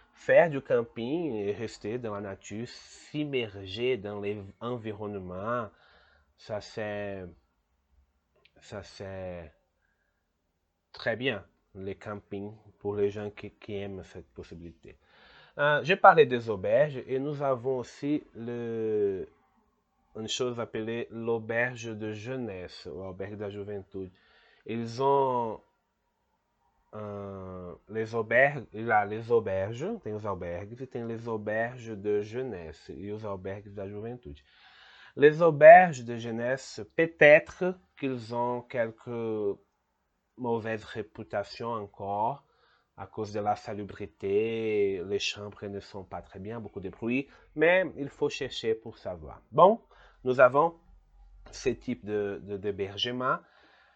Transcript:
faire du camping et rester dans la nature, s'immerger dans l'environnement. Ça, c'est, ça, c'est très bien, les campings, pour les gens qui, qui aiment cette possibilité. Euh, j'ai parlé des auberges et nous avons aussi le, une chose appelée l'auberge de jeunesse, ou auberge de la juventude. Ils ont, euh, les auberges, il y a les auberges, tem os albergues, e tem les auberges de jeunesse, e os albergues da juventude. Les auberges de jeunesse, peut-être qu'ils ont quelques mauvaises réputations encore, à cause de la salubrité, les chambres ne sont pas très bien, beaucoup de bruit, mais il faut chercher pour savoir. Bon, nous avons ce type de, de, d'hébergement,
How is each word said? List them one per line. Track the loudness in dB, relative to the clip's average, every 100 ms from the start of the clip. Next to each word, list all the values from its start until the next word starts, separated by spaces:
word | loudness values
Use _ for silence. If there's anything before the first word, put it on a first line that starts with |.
| _
faire | _ 4 6 6
du | 2
camping | 0 0 0 -6 -4 -2 -2
et | -2 -2
rester | -4 -6 -8 -8 -6
dans | -6
la | -8
nature, | -8 -12 -12 -10 -10
s'immerger | -14 -20 -20 -12 -8 -4 -4 -4 -10 -12 -4 -2 -2
dans | -4 -6 -6 -6 -10 -12
l'environnement. | -8 -8 -8 -8 -8 -8 -10 -8 -6 -6 -6 -14 _ -20 _ _ _ _
Ça, | -10 -10
c'est, | -10 -10 -8 -6 -8 -10 -12 -18 _ _ _ _ _ _ _ _ _ _ _ -20
ça, | -16 -14
c'est | -14 -16 -14 -12 -12 -12 -16 _ _ _ _ _ _ _ _ _ _ _ _ _ _
très | -8 -6 -4
bien, | -4 -6 -10 _ _
les | -14 -12 -10
campings, | -12 -14 -12 -12 -12 -16 -20 _
pour | -8 -2
les | -2
gens | -2 -10
qui, | -12 -16
qui | -16 -12 -10
aiment | -8 -12
cette | -14 -18 -20
possibilité. | -18 -16 -16 -16 -18 -20 -20 _ -20 -20 -20 -20 -2
Euh, | 0 0
j'ai | 0 8
parlé | 8 10 6
des | 4 -2
auberges | -4 2 2 2 -2 -6
et | -6
nous | -4 -4
avons | -2 -2 -2 -4
aussi | -6 -8 -4 -4 -6 -12
le, | -10 -8 -6 -4 -2 0 0 -2 -8 _ _ _ _ _ _ _ _ -12
une | -8
chose | -4 -4 -4
appelée | -6 -6 -4 -6 -6
l'auberge | -8 -4 -4 -2 -2 -2 -4 -10 -8
de | -8
jeunesse, | -8 -10 -8 -8 -10 -12 -14 -14
ou | -12
auberge | -12 -10 -10 -8
de |
la | -10
juventude. | -10 -10 -10 -10 -12 -12 -14 _ _ _ _ -10
Ils | -8 -8 -2
ont, | 0 2 2 -2 -4 -8 -14 _ _ _ _ _ _ _ _ _ _ _ _
euh, | -14 -12 -10 -12 -12 -12 -12 -14 -16 _
les | -6 -4
auberges, | -4 2 4 4 2 -10
il | -10 0
y |
a | 2 2
les | -6 0
auberges, | 0 2 -2 -2 -6 -8 -8
tem | -8
os | -8 -6
albergues, | -6 -6 -8 -10 -14
e | -12
tem | -8 -8
les | -8 -6
auberges | -6 -4 -2 -4 -6 -12 -8
de | -2 -2
jeunesse, | -2 -6 -8 -8 -12 -16 -16
e | -12 -10
os | -10
albergues | -8 -8 -8 -10 -12
da | -12 -10
juventude. | -10 -10 -12 -14 -18 _ _ -20 -20 -20 -20 -18 6
Les | 6 8
auberges | 4 12 12 12 12 2
de | -6 -8
jeunesse, | -6 -4 -2 -2 -4 -12 -8 0
peut-être | 0 8 10 10 6 -4 -4 -4 _ -6
qu'ils | -4 -4 -6 -4
ont | -2 -4
quelques | -6 -4 -4 -6 -10 -6 -4 -2 -2 -4 _ _ _ _ _ _ _ -10
mauvaises | -4 -4 -4 -8
réputations | -8 -12 -12 -12 -8 -6 -6 -8 -8
encore, | -8 -10 -10 -6 -2 -2 -4 _ _ _ _ _ -18
à | -14
cause | -10 -8
de | -4
la | -2 -2
salubrité, | -4 -10 -10 -12 -14 -8 0 2 2 -2 0 2 2 0 -2
les | -2
chambres | -2 -6 -12 -12 -10
ne | -10
sont | -10 -14
pas | -12 -12
très | -14 -14
bien, | -12 -10
beaucoup | -10 -10
de | -12
bruit, | -6 -2 -2 -4 -14 -16 2
mais | 4 4 2 -6
il | -12
faut | -4 -4
chercher | -4 -8 -4 -2 -2
pour | -4 -12
savoir. | -12 -10 -12 -18 -4
Bon, | 8 8 8 -4 -20 -20 _
nous | -2 6
avons | 8 8 2 0 _ -20 _ -20 -20 -20 -20
ce | -4 -2
type | -2 -6 -8 -4
de, | -4 -2 -6
de, | -8 -8
d'hébergement, | -6 -4 -6 -4 -4 -2 -2 -2 -6 _ -20 _ _